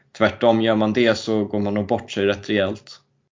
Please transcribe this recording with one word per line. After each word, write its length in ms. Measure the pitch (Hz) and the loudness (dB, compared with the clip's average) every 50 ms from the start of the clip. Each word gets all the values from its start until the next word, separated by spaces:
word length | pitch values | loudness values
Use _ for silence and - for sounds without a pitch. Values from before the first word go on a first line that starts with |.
| _ _ - - | _ _ -2 0
tvärtom, 420 | 113 104 - - 123 117 113 113 | 0 0 2 2 2 2 4 4
gör 140 | 113 113 110 | 4 2 2
man 180 | 107 110 107 104 | 2 2 0 2
det 220 | 123 120 113 107 | 2 2 2 2
så 300 | - - 117 110 107 101 | 0 0 -2 -2 -2 -2
går 140 | 101 - 104 | -2 -2 -2
man 160 | 101 101 101 | -2 -2 -2
nog 120 | 104 101 | -2 -2
bort 240 | 98 98 98 - - | -2 -2 -4 -4 -6
sig 160 | - 107 98 | -4 -2 0
rätt 240 | 101 101 101 101 - | 0 0 -2 -4 -2
rejält. 500 | 107 101 95 95 104 - - - - - _ _ _ _ _ _ _ | -2 0 0 -2 -4 -8 -12 -20 -20 -20 _ _ _ _ _ _ _